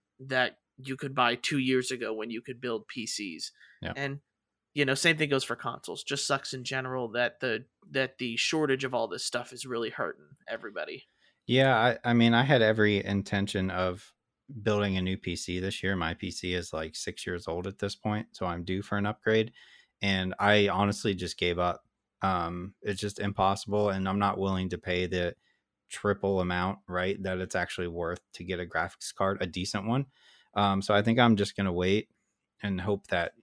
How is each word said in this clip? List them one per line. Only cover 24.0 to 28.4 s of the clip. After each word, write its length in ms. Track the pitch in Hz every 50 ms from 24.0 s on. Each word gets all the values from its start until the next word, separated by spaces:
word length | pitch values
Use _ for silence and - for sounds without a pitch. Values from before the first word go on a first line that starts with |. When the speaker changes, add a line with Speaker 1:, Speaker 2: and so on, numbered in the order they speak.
| 95 95
Speaker 2:
I'm 100 | 95 101
not 200 | 101 101 95 95
willing 300 | 95 95 95 92 92 90
to 100 | 90 85
pay 260 | - 92 90 90 90
the 300 | 87 92 90 87 87 82 _ _ _ _ _ _ _ _ _ _ -
triple 520 | - - - 104 101 101 - 98 98 95
amount, 380 | 90 90 90 90 90 95 98 - _ -
right, 340 | 90 90 90 95 101 107
that 160 | 95 95 92 92
it's 180 | 92 92 -
actually 340 | 92 87 - - - 90 87
worth 320 | 82 85 85 82 90 90 _ _ -
to 100 | -